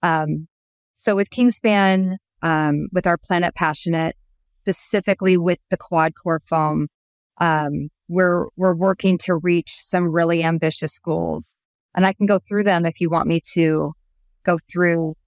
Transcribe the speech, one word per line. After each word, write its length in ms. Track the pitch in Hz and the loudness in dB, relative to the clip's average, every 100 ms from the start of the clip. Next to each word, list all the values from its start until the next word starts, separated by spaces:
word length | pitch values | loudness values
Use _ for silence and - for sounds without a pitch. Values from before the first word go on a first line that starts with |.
Um, 460 | 175 160 156 156 160 _ _ _ _ | 0 0 -2 -4 -8 _ _ _ _
so 220 | _ - 202 | _ -2 0
with 120 | 202 | -2
Kingspan, 840 | - 247 220 226 208 190 190 185 190 _ _ | 2 2 2 0 4 4 2 0 -4 _ _
um, 460 | 165 156 151 147 151 | -2 0 0 0 -2
with 140 | 180 175 | -2 0
our 120 | 170 | -2
Planet 360 | _ 180 175 | _ -2 -2
Passionate, 640 | - 165 151 - 165 160 - _ _ _ | -2 -4 -2 -4 -2 -2 -6 _ _ _
specifically 840 | _ - 185 - 214 185 196 190 185 | _ -6 -6 -2 -4 -2 0 2 2
with 220 | 170 175 _ | 2 -2 _
the 60 | - | -6
quad 360 | - 170 160 | -2 0 0
core 280 | - 180 160 _ | -2 -4 -4 _
foam, 420 | 160 156 156 147 _ _ _ _ _ | -2 0 -2 -4 _ _ _ _ _
um, 500 | 170 156 147 147 143 _ _ | 0 0 -2 -4 -8 _ _
we're, 380 | 175 185 175 - - | 0 2 2 -2 -2
we're 180 | 185 | 0
working 440 | 170 190 190 190 180 | 2 0 0 0 0
to 160 | - | 0
reach 400 | 170 175 175 156 - | -2 2 0 0 -12
some 260 | - 185 175 | -4 -2 0
really 360 | 160 170 170 | 2 2 2
ambitious 560 | 165 165 160 - 156 - | 0 0 -2 -2 -8 -8
goals. 580 | - 160 165 156 - _ _ _ _ | -6 -4 -4 -6 -10 _ _ _ _
And 120 | - 190 | 0 0
I 60 | |
can 140 | 190 202 | 2 0
go 120 | 196 | 0
through 260 | - 202 | 0 -2
them 220 | 202 175 170 | 2 2 0
if 140 | - | -2
you 100 | 170 | -2
want 160 | 165 160 | 0 0
me 140 | 165 - | -2 -2
to 400 | - 165 156 147 160 _ _ _ _ | 0 2 2 -2 -8 _ _ _ _
go 140 | - 170 _ | -2 -2 _
through. 440 | 175 175 170 160 156 | -2 0 0 -2 -8